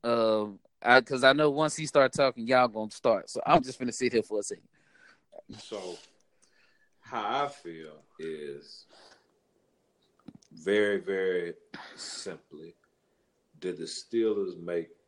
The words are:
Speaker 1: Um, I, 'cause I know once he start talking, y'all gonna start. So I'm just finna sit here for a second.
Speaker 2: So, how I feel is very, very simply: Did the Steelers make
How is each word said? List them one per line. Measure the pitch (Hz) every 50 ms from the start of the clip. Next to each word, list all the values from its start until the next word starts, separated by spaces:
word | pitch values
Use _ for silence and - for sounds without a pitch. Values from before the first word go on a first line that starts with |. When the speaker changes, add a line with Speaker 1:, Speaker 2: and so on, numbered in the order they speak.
| -
Speaker 1:
Um, | 120 120 117 113 110 110 107 107 107 101 - _ _ _ _ -
I, | 117 123 131 120
'cause | - 139 127 123
I | 131 139
know | 143 151 151
once | 139 147 156 151 -
he | - 156
start | 143 - 147 135 131 -
talking, | - 143 135 120 123 113
y'all | 117 131 127 127 123
gonna | 107 110 110 107
start. | - - - 123 113 95 - -
So | - 120 -
I'm | - 151 170 127
just | 131 123 -
finna | 127 123 113
sit | - 127 120 117
here | 117 104
for | - 107 104
a | 104
second. | - 104 - _ _ _ _ _ _ _ _ - - - _ _ _ - - - _ - -
Speaker 2:
So, | - - 110 101 92 90 87 - - - _ _ _ _ _ _ _ _ _ _ _ _ _ _ _ _ _ _ _
how | - 131 117 104 104 120 139 143
I | 143
feel | - - - 85 82 80 78 78 76 76 _ _ _ _
is | 80 80 78 76 73 71 71 71 71 - - - - _ - - - - - _ _ _ _ _ _ _ _ _ _ _ _ _ _ _ _ _ _ _ _ _ _ - - - _ _ -
very, | 82 80 92 101 104 104 104 101 95
very | 87 95 98 95 95 95 92 90 87 85 85 - _ _ - - - - -
simply: | - - - - - - 98 85 - _ _ 78 76 78 85 - _ _ _ _ _ _ _ _ _ _ _ _ _ _ _ _ -
Did | - 92 90
the | 87 82
Steelers | 80 - - - _ - 113 113 110 107 101 98 92 87 85
make | 85 85 87 85 82 - - _ _